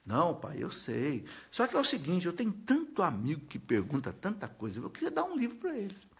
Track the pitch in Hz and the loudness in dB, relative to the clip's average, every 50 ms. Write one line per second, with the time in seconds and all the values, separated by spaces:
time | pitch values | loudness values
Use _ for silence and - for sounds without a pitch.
0 | - 95 104 131 170 170 156 - - - - 104 - - - - - - 113 117 | -6 0 4 4 4 4 2 0 -4 -6 -4 -4 -4 -4 -4 -6 -4 -4 -2 0
1 | 127 151 139 107 - - - - - - - - 240 254 254 277 277 - 285 196 | 0 0 -2 -2 -4 -8 -14 -16 -16 -8 0 0 2 2 4 2 2 2 2 0
2 | 139 147 180 185 175 170 170 - 240 220 196 - - - 262 320 330 - - - | 0 2 2 2 2 2 0 0 0 0 0 0 2 4 4 4 4 0 0 2
3 | 185 160 120 98 113 135 156 143 - - - 202 - - 123 104 92 - 143 139 | 2 2 2 2 0 0 0 -2 -4 -8 -10 -8 -2 2 4 4 4 4 0 0
4 | 135 - - - - 196 220 202 147 - - - 107 110 95 117 151 190 - - | 0 -2 -6 -4 -2 -2 -2 -2 -6 -10 -8 -6 -6 -6 -6 -6 -8 -8 -6 -4
5 | 320 - 311 320 339 381 359 269 233 240 - - - 359 311 240 202 196 190 - | -4 -2 0 0 0 0 0 0 0 0 -2 -2 -4 -4 -2 -2 -4 -6 -8 -12
6 | - - - - | -18 -20 -20 -20